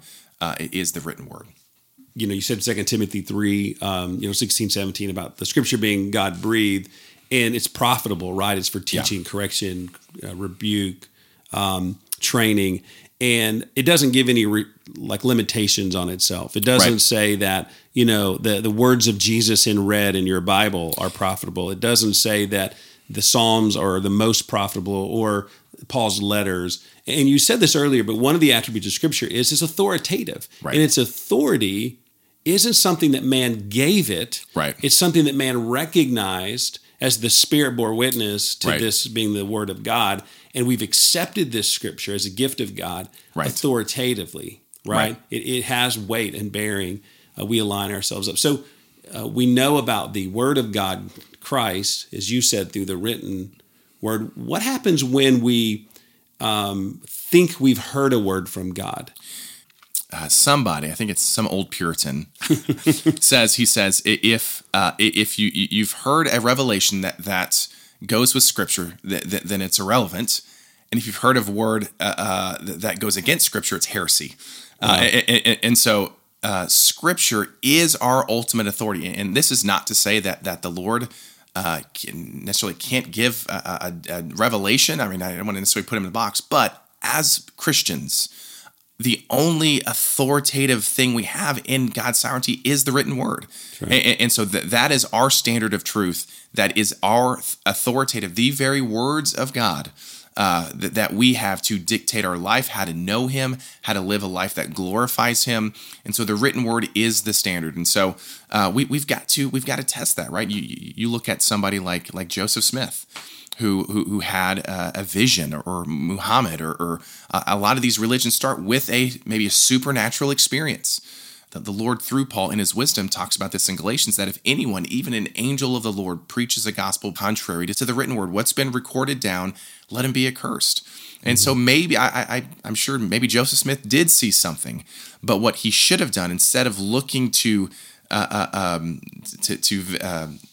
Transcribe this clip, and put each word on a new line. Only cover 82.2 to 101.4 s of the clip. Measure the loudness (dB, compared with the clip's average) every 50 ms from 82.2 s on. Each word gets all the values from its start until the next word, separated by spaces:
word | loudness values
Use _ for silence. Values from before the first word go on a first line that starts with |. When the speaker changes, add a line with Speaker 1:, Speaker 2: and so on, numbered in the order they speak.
| -12 -12 -12 -10 -8
Speaker 1:
necessarily | -4 -4 -2 -2 -4 -6 -8
can't | -6 -2 -2 -2 -2 -2
give | -2 0 0 0 0 -2 -6 -8
a, | -8 -8 -6 -6 -8 -6 -6 -8 -10 -10 -10 -8
a, | -8 -8
a | -8
revelation. | -8 -4 0 0 0 0 0 0 2 2 2 2 2 0 -2
I | -4 -4
mean, | -4 -6
I | -6 -6 -6
don't | -6 -6
wanna | -6 -6 -4
necessarily | -2 -2 -2 -2 -2 -4
put | -4
him | -4 -4
in | -4
the | -4
box, | -4 -4 -2 -2 -6
but | -4 0 2 2 2 2 0 -6 _ _ _ -10 -6
as | -2 -2 0 0 0 0 0 -4 -8 -14
Christians, | -6 -2 0 0 0 0 0 -4 -6 -6 -4 -2 -2 -4 -4 -8 -16 -20 -20 -20 -20 -20 -20 _ _ _ _ _ -4
the | 0 0 0 0 -2 -2
only | 0 2 4 4 4 4 4 4 2 2 0
authoritative | -2 -2 -2 -2 0 0 2 2 2 2 2 2 0 0 0 2 2 2 2 0
thing | -2 2 2 2 4 2
we | 0 -2
have | -4 -6 -4 -4 -4 -4 -4 -4
in | -2 -2 0 0 -2
God's | -2 -4 -4 0 0 0
sovereignty | 0 0 -2 -2 -2 -2 -4 -2 0
is | 0 0 0 0
the | 2 2
written | 0 0 0 -2 -4
word. | -4 -4 -4 -6 -8 -14
Speaker 2:
That's | -18 -20 -20 -18 -14 -8 -2
right. | 2 4
Speaker 1:
And, | 4 6
and, | 4 4 4 4
and | 2 2
so | 2 0
th-, | 0 0 -2 -2
that | 0 2 2 4 4
is | 4 2 0
our | 2 2 4 4 4
standard | 4 2 2 2 2 2 0 0 -2
of | -2 -4
truth. | -4 -2 0 0 0 -2 -4 -8 -12 -14 -20 -20 _ 0
That | 2 2 2 4 2
is | 0 0 0 -2 0
our | 2 4 4 4 2 0
th-, | -2 -6 -8 -8 -4 -2
authoritative, | -2 -2 -2 0 0 0 0 0 -2 -2 -6 -6 -6 0
the | 2 2 2 2
very | 2 0 0 0 0
words | -2 -2 -2 -2 0 0 -2 -2 -2 -2 -2
of | -2 -4 -4 -2
God, | -2 0 0 0 -2 -6 -12 -14 -18 -20 -20 -20 -20 -20 -12 -4
uh, | 0 0 2 2 0 -2 -4
th-, | -8 -6 -6 -4 -2
that | -2 -2 0 2
we | 4 4 4 4
have | 2